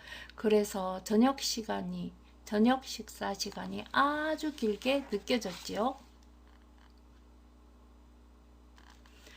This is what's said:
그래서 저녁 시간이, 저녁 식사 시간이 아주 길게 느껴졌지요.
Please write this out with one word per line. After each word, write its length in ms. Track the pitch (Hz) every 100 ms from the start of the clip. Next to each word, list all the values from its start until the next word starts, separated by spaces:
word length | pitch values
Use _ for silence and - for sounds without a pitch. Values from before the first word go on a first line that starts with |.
| - - -
그래서 680 | - 220 208 208 202 185 185
저녁 360 | 185 214 247 269
시간이, 720 | - - 214 196 185 180 175 - - -
저녁 400 | - 208 226 254
식사 500 | - - - - 202
시간이 500 | 196 202 185 185 196 208
아주 640 | - 285 302 311 311 311
길게 520 | - 220 202 254 277 269
느껴졌지요. 840 | 202 - 247 196 175 - 185 240 - - - - - - - - - - - - - - - - - - - - - - - - - - - - - - - - - -